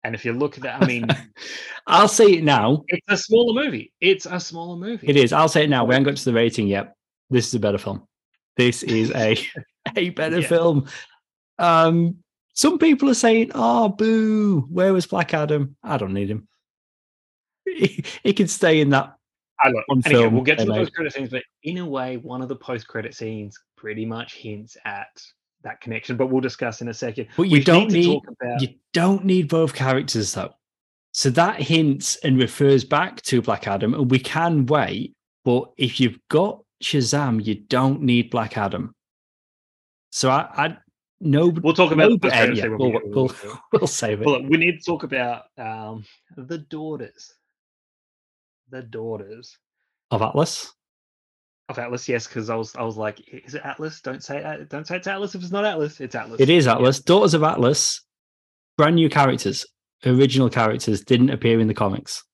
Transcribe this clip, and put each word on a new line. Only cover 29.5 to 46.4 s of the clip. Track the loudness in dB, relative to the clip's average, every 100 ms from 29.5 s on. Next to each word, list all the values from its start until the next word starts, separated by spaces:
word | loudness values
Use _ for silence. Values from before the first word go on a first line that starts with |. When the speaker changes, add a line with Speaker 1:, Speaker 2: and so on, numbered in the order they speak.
| 0 0
Speaker 2:
characters, | -2 -2 0 -2 -4 -4
though. | -6 -10 _ _ _ _ _ _
So | -2 0
that | 2 2 0
hints | 0 2 2 0 -4 -4
and | 0 2
refers | 2 2 4 4
back | 2 -2 -2 -8
to | -2 -2
Black | -2 -4 -4
Adam, | -2 -2
and | -2 0
we | 0
can | 0 -2 0 0 2
wait, | 0 0 -6 -10 _ _ _
but | 0 0 -2 -4
if | -4 0
you've | -2 -2 _
got | 0 0 -4 _ _
Shazam, | -4 -2 0 -2 -2 -2
you | -4 -8
don't | _ 0 0 0
need | 0 0 0
Black | -4 -4 -4
Adam. | -6 -6 -10 _ _ _ _ _ _ _ _ _ _ _ _
So | -2 0
I, | 0 -2
I, | -4 -4 -6 _ _ _ _
no, | 0 4 2
Speaker 1:
We'll | 2 0
talk | 4 4
about | 6 6
Speaker 2:
no, | 4
Speaker 1:
the |
post-credit | 2 2 2 0
Speaker 2:
yeah, |
Speaker 1:
scene | -4
when | -2
Speaker 2:
we'll, | 0
Speaker 1:
we | -2
get |
to | -2
Speaker 2:
we'll, | -2 -2 -4 -18
Speaker 1:
it. | -18 _
Speaker 2:
<laughs> |
we'll | 0 0
save | -4 -4 0
it. |
Speaker 1:
But | 0 0
look, | 0
we | 0
need | 0 -2
to |
talk | -6 -6
about, | -4 -4 -4 -6 _ -14
um, | -12 -12 -12 -14 -16 _ _
the | -20